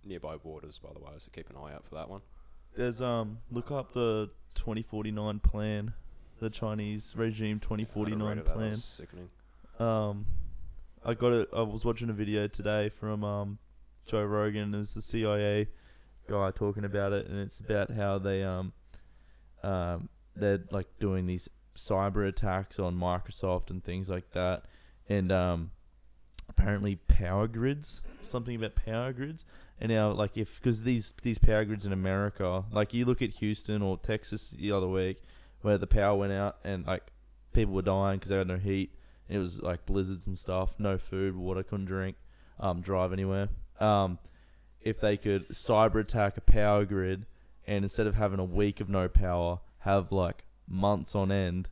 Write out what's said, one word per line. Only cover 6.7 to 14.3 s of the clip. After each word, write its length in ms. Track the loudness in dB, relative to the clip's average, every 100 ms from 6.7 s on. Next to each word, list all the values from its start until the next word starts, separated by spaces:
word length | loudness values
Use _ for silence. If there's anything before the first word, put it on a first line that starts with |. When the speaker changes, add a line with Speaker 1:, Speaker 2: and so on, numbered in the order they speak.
| -4 -4 -6 -8 -4
Speaker 2:
regime 320 | -2 -2 -2
Speaker 1:
Yeah, 40 |
I 20 |
read 80 | -2
Speaker 2:
twenty 240 | -4 -4 -4
forty-nine 520 | -4 -4 -2 -4 0
Speaker 1:
it, 60 | 0
that 80 | 0
Speaker 2:
plan. 140 | -2
Speaker 1:
was 120 | -4
sickening. 460 | -8 -14 -16 -16 -18 -20 -20 -20 -20 -4
Speaker 2:
Um, 460 | 0 2 0 0 2 2 0 -6 -10 -12 -16 -8 -4
I 80 |
got 180 | 2 4
it. 180 | 4 2 0
I 60 |
was 240 | -2 0 0
watching 240 | 0 -2
a 40 |
video 340 | -2 0 0 0
today 420 | -2 0 0 0
from, 340 | -4 -6 -4
um, 340 | -2 -4 -4 -8 -14 -20 -20 -20 -2
Joe 180 | 0
Rogan, 500 | 2